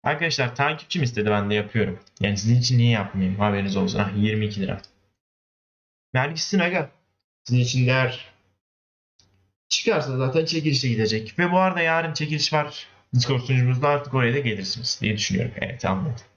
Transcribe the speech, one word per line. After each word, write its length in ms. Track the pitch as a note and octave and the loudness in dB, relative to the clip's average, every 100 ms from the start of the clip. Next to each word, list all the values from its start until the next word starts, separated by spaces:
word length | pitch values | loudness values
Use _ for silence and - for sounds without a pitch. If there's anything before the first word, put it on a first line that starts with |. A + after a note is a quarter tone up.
Arkadaşlar 540 | - D#3 E3 D3 B2 - | -2 -2 -2 0 -2 0
takipçim 460 | C#3+ D#3 - - | -2 -2 -4 -2
istedi, 280 | A#2+ A2 G#2 | 0 0 2
ben 200 | G#2 G2+ | 2 2
de 40 | |
yapıyorum. 460 | G#2 G#2 A2+ G2 F#2 - _ | 0 0 0 -2 -2 -14 _
Yani 160 | G2+ G2+ | -2 0
sizin 240 | G#2+ B2 | 2 4
için 180 | A#2+ B2 | 4 4
niye 120 | A#2 | 4
yapmayayım? 480 | A2 F#2+ F#2+ F#2 G2+ | 2 0 -2 -2 2
Haberiniz 380 | G#2 G2+ G2 F#2+ | 0 2 0 0
olsun. 220 | F#2+ - | 0 0
Ah, 180 | G2 G2+ | -2 0
yirmi 300 | G#2+ G#2+ G#2 | 0 0 -2
iki 140 | G2+ | -4
lira. 220 | F#2+ F#2+ - _ _ _ _ _ _ _ _ _ _ _ _ | -6 -6 -12 _ _ _ _ _ _ _ _ _ _ _ _
Vergisin 440 | B2+ C#3+ E3 - G3 | -2 -2 -4 -2 0
aga. 320 | F3 F3+ D3 _ _ _ _ _ | 0 -2 -6 _ _ _ _ _
Sizin 160 | - B2 | 0 2
için 260 | A#2+ C3 B2+ | 2 2 2
değer. 460 | C3 B2+ - - _ _ _ _ _ _ _ _ _ _ _ _ _ _ | 2 0 -4 -16 _ _ _ _ _ _ _ _ _ _ _ _ _ _
Çıkarsa 480 | - - F#3 C3+ C3 | -2 0 0 0 -2
zaten 280 | C3 D#3+ | 0 0
çekilişe 440 | D#3+ E3 D3+ C3+ B2+ | 0 0 0 0 0
gidecek. 500 | A2 G#2+ A2 A2 - | 0 0 0 -4 -2
Ve 140 | F3 | 2
bu 60 | F3+ | 4
arada 220 | F#3+ E3+ | 2 2
yarın 340 | E3 E3 D#3+ | 0 0 -2
çekiliş 380 | D3+ D3+ D3+ - | -4 -4 -2 0
var. 340 | D3+ D3 - - - _ | 0 -2 -8 -18 -20 _
Discord 260 | B2+ C3 B2+ | 0 2 -2
sunucumuzda 480 | B2 B2+ B2 B2+ D3 | 2 2 2 2 2
artık 260 | C#3+ - | 0 0
oraya 200 | C3 A#2 | 0 2
da 40 | C#3 | 0
gelirsiniz 600 | B2 G2+ F#2+ - - - | -2 -4 -6 -6 -6 -4
diye 160 | G#2 G#2 | -2 -2
düşünüyorum. 360 | - - A#2+ - | -2 -2 -2 -6
Evet, 280 | - - | -8 -4
anladım. 400 | F#2 F#2+ - A#2 - | -4 -2 -4 -6 -12